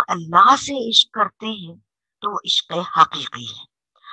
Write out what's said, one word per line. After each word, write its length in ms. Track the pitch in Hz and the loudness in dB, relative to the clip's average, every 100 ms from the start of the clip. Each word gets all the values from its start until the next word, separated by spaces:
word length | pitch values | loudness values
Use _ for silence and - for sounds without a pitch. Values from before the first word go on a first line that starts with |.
| - | 2
اللہ 480 | 180 165 170 208 277 | -2 2 6 6 6
سے 340 | - 277 226 | 2 -4 0
عشق 220 | 220 - | 2 2
کرتے 320 | 220 196 - 214 | 0 -4 -4 -10
ہیں 300 | 208 170 170 _ _ _ _ | -10 -12 -18 _ _ _ _
تو 100 | 202 | -8
وہ 60 | 196 - | -8 -2
عشق 280 | - - 175 180 165 | -2 -2 -6 -4 -4
حقیقی 480 | 156 - 131 131 117 | -4 -6 -12 -12 -14
ہے۔ 200 | - - _ _ _ - | -16 -20 _ _ _ -20